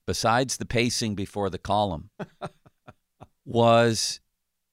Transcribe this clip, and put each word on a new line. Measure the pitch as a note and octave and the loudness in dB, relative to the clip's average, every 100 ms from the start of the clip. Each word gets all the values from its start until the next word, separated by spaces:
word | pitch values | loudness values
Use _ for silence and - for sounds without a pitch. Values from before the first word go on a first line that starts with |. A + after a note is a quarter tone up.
besides | - F#2 A2+ A#2+ C3 - | -8 -2 0 2 0 -4
the | G#2 | -4
pacing | A#2+ A#2+ - A2+ | 0 0 0 -4
before | G2 F#2+ G#2 G2 | -4 -6 -4 -4
the | F2 | -6
column, | - G#2 G#2 D#2 - - | -2 0 0 -4 -10 -16
<laughs> | - - - _ _ _ - - _ _ - _ | -16 -14 -16 _ _ _ -20 -20 _ _ -20 _
was | - A#2 A#2 A#2 A#2 A2 - - _ _ _ _ _ | -4 2 6 6 6 2 -4 -6 _ _ _ _ _